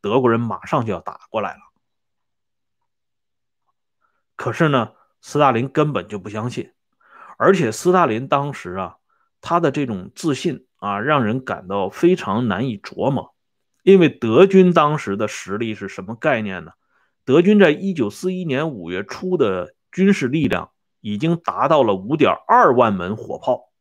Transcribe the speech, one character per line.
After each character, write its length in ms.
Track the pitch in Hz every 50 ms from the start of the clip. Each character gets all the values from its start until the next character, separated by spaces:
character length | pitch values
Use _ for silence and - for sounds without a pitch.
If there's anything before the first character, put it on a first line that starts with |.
德 200 | - 101 110 135
国 100 | 127 120
人 100 | 117 117
马 260 | 117 113 104 - -
上 180 | - - 147 113
就 80 | 110
要 80 | 92 85
打 200 | - - - - _ _
过 100 | - 110
来 140 | 101 90 -
了。 60 | - _ _ _ _ _ _ _ _ _ _ _ _ _ _ _ _ _ _ _ _ _ _ _ _ _ _ _ _ _ _ _ _ _ _ _ _ _ _ _ _ _ _ _ _ _ _ _ _ _ _ _ _ _ _ _
可 160 | - - 123
是 160 | 110 - 165 156
呢， 240 | 143 127 110 - _ _ _ _ _ _
斯 180 | - - - 147
大 120 | 147 135
林 160 | 120 113 127 135
根 240 | - 151 151 151
本 160 | 139 98 87 -
就 100 | 107 101
不 100 | 90 107
相 220 | 101 107 110 123
信， 220 | - 120 - - _ _ _ _ _ _ _ _ _ - - - - -
而 160 | 117 160 196
且 180 | 170 151 110
斯 200 | 107 - - 180
大 140 | 180 160 165
林 200 | 135 110 113 135
当 260 | 131 143 143 143 143
时 200 | 139 - - 90
啊， 240 | 90 95 92 85 - _ _ _ _ _ _ _ _ _
他 200 | - - 170 175
的 100 | 170 147
这 160 | 131 151 143
种 240 | 123 107 92 90 101 -
自 200 | - - 160 139
信 320 | - - 175 139 - _ _ _
啊， 220 | _ - 101 101 101
让 240 | 110 143 156 143 117
人 180 | 104 113 131
感 260 | 127 - 95 80 - 90
到 200 | 95 101 95 98
非 280 | - - - 175 180
常 320 | 170 - - 98 113 123 110
难 200 | 92 92 127 135
以 100 | 110 98
琢 320 | - - - - 92 127
磨。 240 | 143 104 - - _ _ _ _ _ _ _ _ _ _
因 160 | - - 196 190
为 120 | 170 143
德 360 | - - - 113 110 139 190
军 280 | 190 196 190 185 180 170
当 240 | 170 151 147 151 147
时 180 | - 101 98
的 100 | 101 110
实 300 | 104 - - - 90 98
力 180 | 107 117 113 107
是 140 | 101 101 95
什 160 | - - 95
么 100 | 92 117
概 280 | - - 156 135 113
念 220 | 107 101 95 87 82
呢？ 60 | 80 - _ _ _ _ _ _ _ _ _ _
德 160 | - 127 165
军 180 | 170 196 214 208
在 120 | 196 160
一 240 | 151 - 185 196 185
九 160 | 165 113 104
四 240 | - - - 185 185
一 100 | 185 180
年 260 | 160 131 131 156 165
五 200 | 135 101 85 82
月 120 | 90 95
初 360 | 104 - - - 190 185 180 160
的 360 | 131 104 92 90 90 - - _ _ _
军 200 | - 175 190 196
事 140 | 196 - 147
力 220 | 120 131 165 143 107
量 220 | - 85 82 - _ _ _ _ _ _
已 180 | - 107 104 101
经 180 | 147 160 170
达 320 | 165 - - 98 95 123 147
到 140 | 165 147
了 120 | 127 110 98
五 220 | 95 92 110 151
点 160 | 156 139 98 85 - - -
二 260 | 220 247 240 160 123
万 200 | 123 123 110 101
门 220 | 92 87 90 107
火 220 | - - - - -
炮、 320 | - 135 123 - - _ _ _